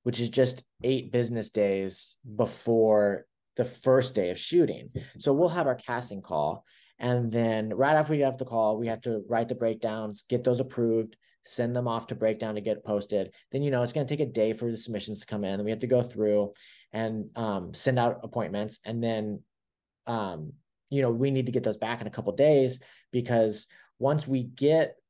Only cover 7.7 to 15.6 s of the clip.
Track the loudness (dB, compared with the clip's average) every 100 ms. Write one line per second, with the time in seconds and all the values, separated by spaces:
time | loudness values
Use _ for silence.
7.7 | 2 4 4 4 2 0 0 -4 0 2
8.7 | 0 -2 -4 -4 -4 -2 -2 -2 -2 -2
9.7 | 0 -4 -4 -6 -10 -4 0 2 0 -2
10.7 | 0 2 2 0 _ _ _ -12 -4 -2
11.7 | -2 -2 -4 -6 -2 0 0 -4 -4 -4
12.7 | -4 0 -2 0 -2 -2 _ _ -2 0
13.7 | 0 0 -2 -2 -2 -2 2 0 0 -4
14.7 | -4 -6 -8 -6 -10 -8 -6 -4 -4